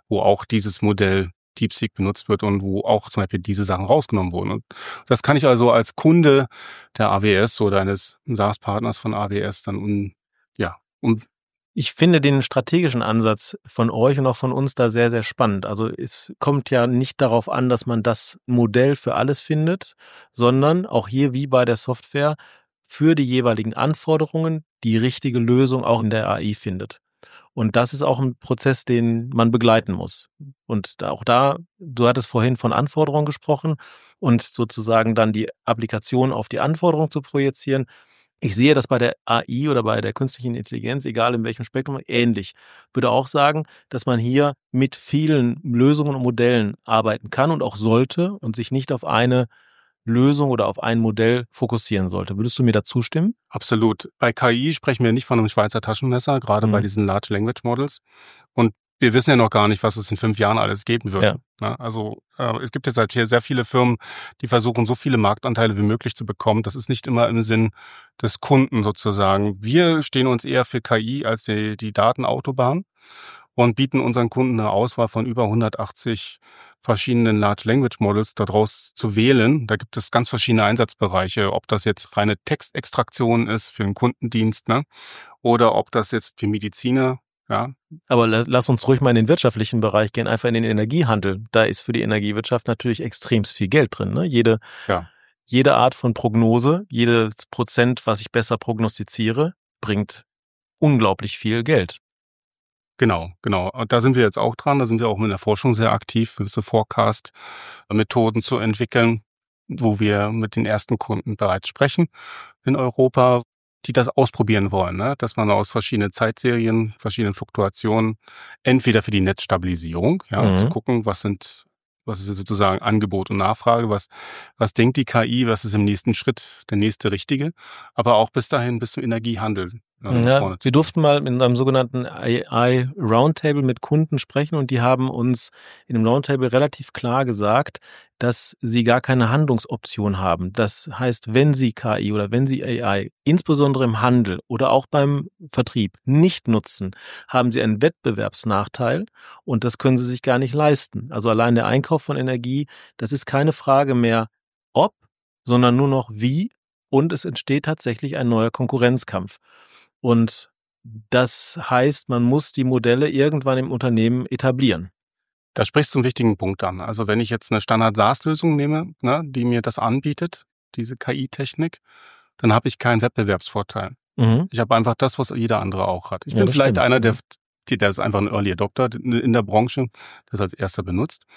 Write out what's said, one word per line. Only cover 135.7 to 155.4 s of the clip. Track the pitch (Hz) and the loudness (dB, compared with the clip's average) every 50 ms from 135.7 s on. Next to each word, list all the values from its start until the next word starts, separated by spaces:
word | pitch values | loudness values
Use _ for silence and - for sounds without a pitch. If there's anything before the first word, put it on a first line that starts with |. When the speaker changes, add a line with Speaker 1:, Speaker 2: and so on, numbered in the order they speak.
| - - _ | -20 -20 _
Speaker 2:
in | - 123 | -4 -2
dem | 113 110 | 2 2
Roundtable | 117 127 143 139 - 139 131 131 120 | 4 2 2 2 0 -2 0 0 2
relativ | 123 131 143 143 - - 135 - - | 2 2 2 2 -2 -8 -16 -16 -12
klar | - - 120 120 135 135 | -8 -4 -2 0 0 0
gesagt, | 123 110 101 104 104 110 131 147 - - - - - - - - _ _ _ | -2 -2 -2 0 2 2 2 0 -2 -10 -18 -20 -20 -20 -20 -20 _ _ _
dass | 120 123 120 - - - - - | -2 -2 -2 -2 -4 -8 -8 -8
sie | - 113 113 120 113 | -6 0 0 2 4
gar | 117 120 127 | 4 2 2
keine | - - 131 123 117 110 | 2 0 2 2 2 2
Handlungsoption | 127 147 156 139 123 110 - - - 107 - - - - 101 104 95 92 | 2 2 2 2 0 -2 -2 -6 -10 -10 -8 -8 -6 -2 -2 -2 -2 0
haben. | 95 92 85 87 90 92 98 | 0 0 0 0 -2 -6 -2
Das | - 110 101 - - - 151 123 | -2 -2 -2 -2 -6 -8 -10 -8
heißt, | - 127 127 117 - - 110 110 | -4 -2 -2 -2 -4 -6 0 2
wenn | 127 143 151 143 | 4 4 4 2
sie | 131 131 117 - | 2 0 -2 -2
K | - - 113 107 | -4 -4 -4 -2
I | 98 - 101 | -2 -2 -2
oder | 104 104 101 101 | -2 -2 -2 0
wenn | 113 123 139 | 0 0 0
sie | 135 135 - - 127 117 120 117 | 0 -2 -4 -4 -6 -6 -4 -2
A | 104 98 | -2 -2
I, | 98 98 - - _ _ | -2 -4 -8 -12 _ _
insbesondere | 143 160 180 - - 156 143 143 139 135 131 131 | 2 2 2 2 0 2 2 2 2 2 2 0
im | 120 110 110 | 0 0 2
Handel | 123 123 123 123 113 98 90 - - | 2 4 4 4 2 0 -2 -6 -6
oder | _ 120 110 135 139 | _ -4 0 2 2
auch | 120 135 - | 2 2 0
beim | _ - 143 143 143 143 143 156 190 - _ 180 143 | _ 0 0 2 2 0 -2 -4 -8 -14 _ -20 -6
Vertrieb, | - 131 120 - - 120 104 95 - _ _ | -4 -4 -4 -2 -2 -2 -2 -2 -4 _ _
nicht | 131 135 156 170 185 - - - | 2 4 4 4 4 2 -2 -2
nutzen, | - 113 107 - - - - 98 95 - - - - - - - | 0 0 0 -2 -4 -8 -8 -8 -10 -10 -14 -20 -20 -20 -20 -12
haben | - - 127 123 123 | -2 0 2 2 2
sie | 113 - | 0 0
einen | 113 110 107 104 | 0 0 2 2
Wettbewerbsnachteil | 135 175 - _ - 127 104 104 104 98 - - - 110 101 98 104 - - - 127 117 131 170 214 - _ _ - - - - _ | 2 0 0 _ -4 -4 -4 -2 -4 -6 -6 -6 -4 -2 -2 -2 -2 -4 -6 -4 -2 -2 -2 -2 -6 -10 _ _ -20 -20 -20 -16 _
und | - 127 110 127 | -2 -2 0 0
das | 120 - | -2 -2
können | - - 135 131 | 0 2 2 2
sie | 123 123 | 2 0
sich | 123 127 120 | -2 -6 -4
gar | - 135 123 123 | 0 0 0 0
nicht | 135 120 131 | 0 -2 -2
leisten. | 147 151 151 147 - - - - - 117 135 | 2 2 2 2 2 -2 -6 -10 -12 -12 -8
Also | - 113 110 117 | -8 -4 0 0
allein | 107 113 117 120 120 | 2 2 2 4 2
der | 117 113 | 2 2
Einkauf | 101 123 139 135 - 165 151 - | 2 0 0 0 0 -2 -2 -2
von | - 143 | -6 -6
Energie, | 135 127 131 127 120 117 123 131 143 147 - - - - _ _ | -4 -4 -4 -4 -4 -4 -4 -4 -4 -4 -6 -12 -20 -20 _ _
das | - - 110 | -8 -6 -4
ist | 143 135 - | -4 -4 -4
keine | - - 139 147 156 - | -2 0 0 2 0 0
Frage | - - 143 135 139 143 135 127 | -2 0 2 4 4 4 2 2
mehr, | 120 117 117 113 113 110 110 _ _ _ _ _ _ _ _ _ | 2 2 2 2 0 0 -4 _ _ _ _ _ _ _ _ _
ob, | 143 170 208 - _ _ _ _ _ _ _ _ _ | 2 2 2 0 _ _ _ _ _ _ _ _ _